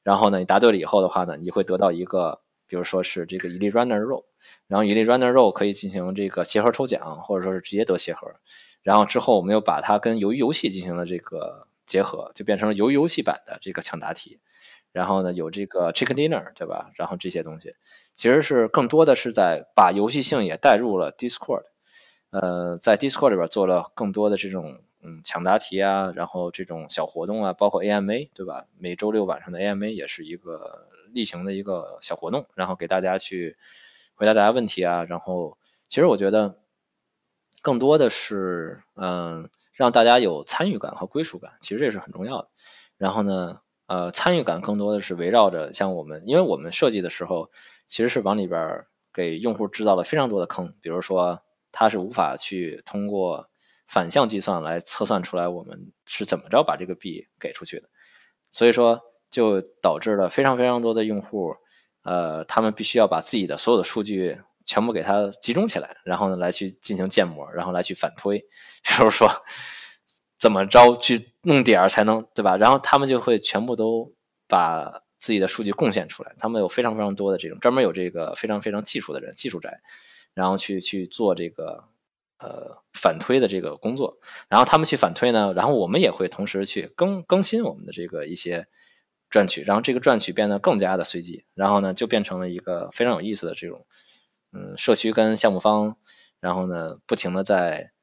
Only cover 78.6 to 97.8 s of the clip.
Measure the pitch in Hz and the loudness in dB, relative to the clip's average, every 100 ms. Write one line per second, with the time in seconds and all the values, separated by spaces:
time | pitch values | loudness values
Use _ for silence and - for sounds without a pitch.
78.6 | 107 104 104 110 - 69 - - 131 87 | -4 -6 -6 -8 -8 -12 -12 -12 -10 -10
79.6 | - - _ - - - _ - 92 95 | -12 -18 _ -20 -20 -20 _ -4 -2 -2
80.6 | - 95 - 98 87 - 107 87 85 - | -4 -6 -6 -8 -8 -2 0 0 -4 -10
81.6 | 80 82 _ _ _ _ _ _ 117 - | -14 -14 _ _ _ _ _ _ -16 -16
82.6 | - - _ - 90 82 - 131 110 95 | -16 -20 _ -2 -2 0 0 2 2 -2
83.6 | 87 73 107 135 131 - - - - 107 | -6 -8 -8 -6 -8 -10 -20 -18 2 4
84.6 | 123 156 156 143 92 82 120 113 101 92 | 6 4 2 2 0 2 2 2 2 2
85.6 | 113 131 90 101 151 - 90 - 101 98 | 2 2 2 2 2 0 -6 -4 -6 -4
86.6 | 98 104 - - 185 196 165 185 - 226 | -4 -6 -8 -2 -2 -2 0 0 2 -2
87.6 | 208 - - 87 87 80 73 87 87 87 | -4 -8 -14 -12 -10 -10 -10 -10 -6 -8
88.6 | 82 _ _ _ _ _ - 107 92 80 | -10 _ _ _ _ _ 2 4 4 0
89.6 | 90 117 117 123 139 113 - 90 104 101 | 0 0 2 2 4 2 0 -2 0 2
90.6 | - 101 92 92 85 90 87 82 _ - | 2 2 2 0 -4 -8 -10 -16 _ -2
91.6 | 98 101 95 92 113 113 101 92 92 90 | 2 2 0 -4 -2 -2 -2 -6 -8 -8
92.6 | - 87 90 - 120 95 101 101 85 - | -6 -8 -6 -2 0 0 -4 -6 -8 -10
93.6 | 87 - _ _ _ _ _ _ _ - | -12 -14 _ _ _ _ _ _ _ -18
94.6 | - - - 110 113 110 110 110 110 92 | -16 -6 0 2 2 2 2 4 2 2
95.6 | 107 107 107 110 _ - _ _ 90 90 | 2 2 0 -6 _ -20 _ _ -4 -4
96.6 | 92 85 80 - - 113 92 92 95 95 | -4 -6 -8 -10 -6 -4 -2 -2 0 2
97.6 | 87 78 | 2 -4